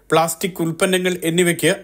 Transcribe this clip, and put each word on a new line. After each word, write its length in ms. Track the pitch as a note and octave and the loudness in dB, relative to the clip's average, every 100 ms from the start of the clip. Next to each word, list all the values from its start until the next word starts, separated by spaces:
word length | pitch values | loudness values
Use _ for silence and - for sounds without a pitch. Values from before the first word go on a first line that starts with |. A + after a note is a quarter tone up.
| - | 0
പ്ലാസ്റ്റിക് 500 | D#3+ E3+ - G3 - | 2 2 -2 -6 -4
ഉൽപ്പന്നങ്ങൾ 540 | E3 D#3+ G3 F#3 F3+ F3+ | -4 0 0 0 0 -2
എന്നിവയ്ക്ക് 520 | E3 E3 F3 E3 D#3 F#3+ | -2 2 2 2 0 0